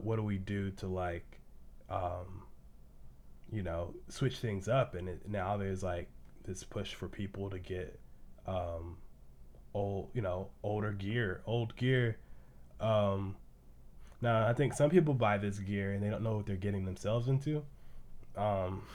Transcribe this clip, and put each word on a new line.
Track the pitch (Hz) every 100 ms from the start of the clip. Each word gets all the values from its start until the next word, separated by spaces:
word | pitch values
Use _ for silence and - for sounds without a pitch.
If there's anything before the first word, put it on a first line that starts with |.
What | 104 110
do |
we | 107 98
do | 98 101 98
to, | 98 95
like, | 92 87 85 - - - - - - -
um, | 95 90 90 90 92 - - - - - - - - - - -
you | 110
know, | 87 82 85 - -
switch | - 131 -
things | 117 98 101
up?" | 131 120
And | 87 90
it, | 85 101
now | 101 92 104
there's, | 95 95
like, | 95 87 - - - -
this | - 90
push | - 104 92
for | - 87
people | - 95 98 98
to | 95
get, | - 90 90 - - - - - -
um, | 92 87 85 85 85 - - - - - - -
old, | 101 101 98 -
you | 120
know, | 95 90 98 -
older | 104 107 107
gear, | 101 98 120 104 90 -
old | 117 117 -
gear. | 127 127 117 113 - - - - - -
Um, | 110 107 101 98 98 101 - - - - - - - -
now, | 120 113 113
I |
think | 120 139
some | - 147
people | 180 151
buy | 127 107 104
this | 104 98
gear | 98 101 98
and | 101
they | 104
don't | 107
know | 110 107
what | 101
they're | 95
getting | 101 98
themselves | 92 87 101 117 123
into. | 135 147 151 147 - - - - - - 95
Um, | 104 98 92 95 -